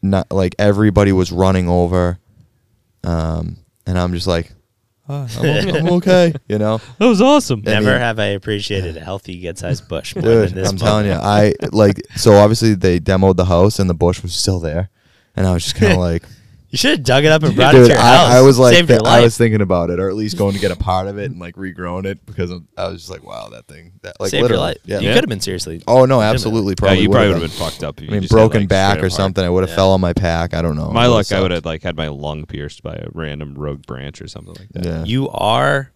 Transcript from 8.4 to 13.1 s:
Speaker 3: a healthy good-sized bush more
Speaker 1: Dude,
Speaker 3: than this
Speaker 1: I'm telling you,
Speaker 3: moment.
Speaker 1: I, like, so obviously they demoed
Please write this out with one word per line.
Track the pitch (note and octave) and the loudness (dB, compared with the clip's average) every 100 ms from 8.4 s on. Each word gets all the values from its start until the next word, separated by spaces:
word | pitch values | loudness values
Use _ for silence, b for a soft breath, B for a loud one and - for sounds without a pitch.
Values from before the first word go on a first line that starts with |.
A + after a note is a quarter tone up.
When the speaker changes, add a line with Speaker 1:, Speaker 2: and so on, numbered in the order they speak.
| - G#2 G2+ G2+ F2+ D#2+ | -6 -6 -4 -6 -6 -10
Speaker 3:
a | |
healthy | D#2+ G2 - F2 | -12 -12 -12 -12
good-sized | F2 E2 F2 - - | -12 -10 -8 -8 -8
bush | D#2+ - - | -10 -10 -4
more | |
Speaker 1:
Dude, | B2 A2+ G2+ | 2 2 2
Speaker 3:
than | F#2 | -2
this | G2 | -4
Speaker 1:
I'm | F#2+ | -2
telling | G#2 G#2 G#2 | 0 0 0
you, | |
Speaker 3:
moment. | F2+ G2 | -2 0
Speaker 1:
I, | G#2 G#2 - - | 2 2 0 -4
like, | G#2 G#2 G2 - - | 2 2 2 -8 -2
so | - | 6
obviously | G2+ G#2 A2+ A2+ G2+ | 8 6 4 0 2
they | F#2 F2 | 0 0
demoed | E2 | 0